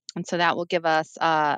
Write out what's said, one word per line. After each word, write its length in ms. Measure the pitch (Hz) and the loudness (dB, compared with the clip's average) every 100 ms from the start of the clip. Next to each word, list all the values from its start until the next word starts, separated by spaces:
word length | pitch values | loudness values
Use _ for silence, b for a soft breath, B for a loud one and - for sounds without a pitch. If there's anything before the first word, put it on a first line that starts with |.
| - 175 | -14 -12
And 100 | 175 | -6
so 120 | 175 | 0
that 180 | 170 - | 0 0
will 100 | 175 | -2
give 200 | 175 165 | -2 2
us, 320 | 156 156 - | 0 -2 -2
uh, 360 | 165 156 147 | 0 2 2